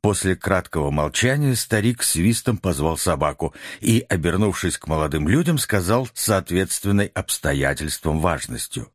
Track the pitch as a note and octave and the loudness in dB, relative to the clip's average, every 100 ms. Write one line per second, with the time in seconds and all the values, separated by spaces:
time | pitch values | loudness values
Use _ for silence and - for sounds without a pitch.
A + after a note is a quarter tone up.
0 | G#2 G2 G2 F2+ - F#2 - E2+ C#2+ D2 | 4 2 0 0 0 0 0 -2 0 0
1 | D2+ - B2 C#3+ C#3+ A#2+ - A2 A2 A#2+ | -2 0 0 2 0 0 0 2 2 0
2 | - D#2+ F#2+ A2+ - G#2+ F#2+ C#2 D#2 D#2+ | -2 2 2 2 0 0 0 0 0 0
3 | F#2+ D2+ D2+ C#2+ D#2+ - - - - A#2 | 0 0 0 -2 -6 -8 -16 -4 2 2
4 | - F#2 E2 F2 G#2 F2 F2+ - - D#2 | 2 -2 0 2 0 0 -4 -4 -2 0
5 | D#2 D2+ D2+ C3 F3 D3+ - G#2 F2 A#2 | 0 0 2 2 2 0 0 0 2 0
6 | C3 - - G2 - F2 F#2+ - G2 G2+ | -2 -6 0 0 2 -2 0 -2 2 2
7 | G#2 - - - D2 C#2 C2+ C#2+ D#2 - | 2 -4 -6 -4 -2 0 0 -2 -6 -4
8 | D#2+ D#2 E2+ D2+ - A#1+ - - A#2 | -2 0 0 -2 -4 -10 -8 -10 -12